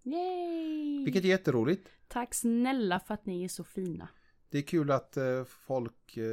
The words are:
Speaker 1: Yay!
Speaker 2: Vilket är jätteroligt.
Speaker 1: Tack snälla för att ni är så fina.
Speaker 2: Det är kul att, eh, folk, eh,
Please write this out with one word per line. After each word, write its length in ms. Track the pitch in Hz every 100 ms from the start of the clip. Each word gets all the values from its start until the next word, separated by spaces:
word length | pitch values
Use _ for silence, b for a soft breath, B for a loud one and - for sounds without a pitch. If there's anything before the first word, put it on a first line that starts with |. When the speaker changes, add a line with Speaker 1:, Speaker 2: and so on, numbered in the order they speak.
Speaker 1:
Yay! 1000 | 254 320 359 359 349 330 320 311 294 285 262
Speaker 2:
Vilket 180 | 196
är 40 | 185
jätteroligt. 600 | 190 170 123 117 190 b b -
Speaker 1:
Tack 260 | - 240
snälla 680 | - 240 233 254 269 208 180
för 140 | -
att 120 | 208 -
ni 180 | 180
är 40 | 180
så 160 | -
fina. 440 | 170 - 185 151 - - _ _ _
Speaker 2:
Det 80 | 143
är 40 |
kul 300 | 143 170 143
att, 260 | 135 - -
eh, 260 | 131 131
folk, 760 | 127 - - 131 117 - - -
eh, 60 | 110